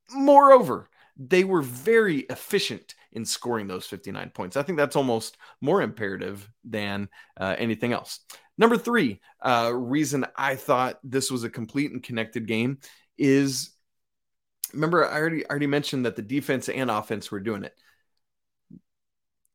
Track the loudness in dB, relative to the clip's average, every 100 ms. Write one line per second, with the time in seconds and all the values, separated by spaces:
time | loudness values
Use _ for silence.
0 | _ 0 8 10 12 10 8 -4 -8 _
1 | _ -20 2 2 4 0 0 -4 2 4
2 | 4 0 -4 -12 -4 -2 -2 -8 -14 -20
3 | _ -10 -8 -6 -4 -4 -4 -10 -10 -14
4 | -10 -12 -12 -10 -6 -6 -4 -2 0 0
5 | 0 -2 -6 -16 -20 _ 0 0 0 -4
6 | -6 -6 -8 -10 -18 _ -10 -6 -6 -6
7 | -8 -14 -20 -6 -4 -2 -2 -2 -2 -4
8 | -6 -16 _ -20 _ 2 4 4 0 0
9 | 0 -4 _ _ 0 2 2 -2 -2 -2
10 | 0 -2 -4 -4 -4 -4 0 0 0 -6
11 | -6 -4 -2 -4 -6 -8 -8 -4 -4 -6
12 | -8 -8 -6 -8 -4 -2 -2 -4 -14 -20
13 | _ 0 4 4 4 -4 -10 _ _ _
14 | _ _ _ _ _ _ -12 -4 0 2
15 | 2 0 -2 -4 -4 -2 0 0 -2 -2
16 | -2 -4 -4 -4 -2 -4 -2 -4 -2 -2
17 | -4 -8 -8 -8 -6 -6 -8 -16 _ _
18 | _ _ _ _ _ _ _ -20 _ _
19 | _ _ _ _ _